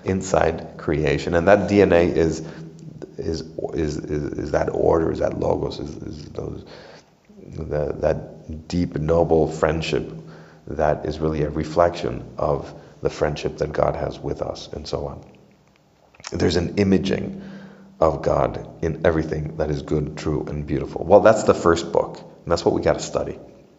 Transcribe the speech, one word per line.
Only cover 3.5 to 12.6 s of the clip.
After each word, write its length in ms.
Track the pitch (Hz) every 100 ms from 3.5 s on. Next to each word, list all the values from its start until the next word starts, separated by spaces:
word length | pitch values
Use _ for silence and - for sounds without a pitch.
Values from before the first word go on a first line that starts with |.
| - -
is, 240 | 71 78 76
is, 260 | - 76 73 - 76
is 60 |
that 180 | - 78
order, 380 | - - 82 80
is 80 | 78
that 200 | 78 -
logos, 400 | 82 82 - -
is, 160 | 73 -
is 280 | - 76 -
those, 360 | - - - - - - - _ _ _ 208 -
the, 480 | 87 80 73 73 -
that 680 | 76 76 - - - 78 -
deep, 280 | 87 87 80
noble 520 | 76 82 80 80 76
friendship 640 | 76 80 80 78 69 - - - - - - -
that 380 | 71 76 73 -
is 140 | 78
really 240 | 78 78
a 60 | 73
reflection 840 | 78 78 87 87 80 60 62 - -
of 360 | 76 69